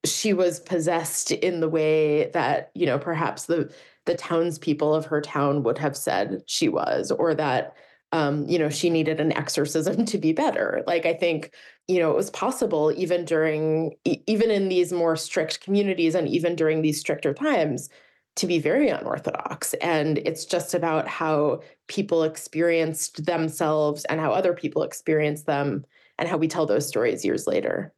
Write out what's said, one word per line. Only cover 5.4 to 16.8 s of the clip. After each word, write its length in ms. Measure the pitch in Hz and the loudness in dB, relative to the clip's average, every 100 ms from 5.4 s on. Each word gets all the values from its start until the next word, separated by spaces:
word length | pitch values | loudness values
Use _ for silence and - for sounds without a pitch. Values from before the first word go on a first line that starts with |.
| 143 143 | 0 2
would 140 | 117 127 | 0 0
have 200 | 147 135 | -2 -4
said 440 | - 95 101 95 - | -2 -2 -2 -4 -6
she 240 | - 156 | 0 0
was, 420 | - - - - | 0 0 -2 -2
or 220 | - 165 156 | 0 0 0
that, 400 | 151 127 - - - _ _ | 0 0 -2 -12 -20 _ _
um, 360 | 165 147 147 143 | 0 0 0 0
you 100 | 170 | 2
know, 120 | 151 | 2
she 200 | 143 175 | 0 2
needed 300 | 165 156 156 | 2 2 2
an 160 | 156 - | 0 0
exorcism 680 | 139 - 147 160 156 - 226 | -2 -2 0 0 0 0 0
<laughs> 0 | |
to 120 | 202 | 0
be 160 | 160 | 0
better. 500 | 160 - - - - - | 2 0 0 -2 -2 0
Like, 180 | 170 165 | 0 0
I 80 | |
think, 400 | 160 175 160 - - - - - | 0 0 0 -4 -18 -20 -18 -2
you 120 | 185 | 2
know, 120 | 160 | 4
it 40 | - | 2
was 140 | 196 | 0
possible 640 | - 196 - 226 160 156 - | -2 -4 -2 0 2 2 2
even 300 | 175 175 165 | 0 -2 0
during, 680 | 160 160 151 156 156 160 - - | 2 2 2 0 0 -2 -2 -2
e-, 180 | - - | -2 0
even 220 | 214 226 | 2 4
in 180 | 208 190 | 2 2
these 240 | 180 170 | 2 2
more 220 | 175 165 160 | 2 2 0
strict 460 | - - 160 - | -2 -2 -2 -4
communities 540 | - 202 202 185 165 175 | 0 2 2 2 2 2
and 120 | 156 | 0
even 280 | 180 170 170 | 0 0 2
during 260 | 160 160 | 2 2